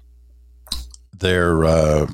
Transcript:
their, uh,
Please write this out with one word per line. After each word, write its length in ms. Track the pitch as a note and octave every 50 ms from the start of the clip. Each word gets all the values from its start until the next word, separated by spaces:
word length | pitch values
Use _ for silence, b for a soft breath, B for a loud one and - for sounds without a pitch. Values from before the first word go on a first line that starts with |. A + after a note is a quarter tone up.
| - - _ _ - - - - - - - - - - - - - - - - _ _ -
their, 500 | F#2 F#2+ F#2 F#2 F2+ F2 F2 E2 D#2+ D#2+
uh, 440 | D#2+ D#2+ D#2+ D#2 D2+ D2+ D2+ D2 C#2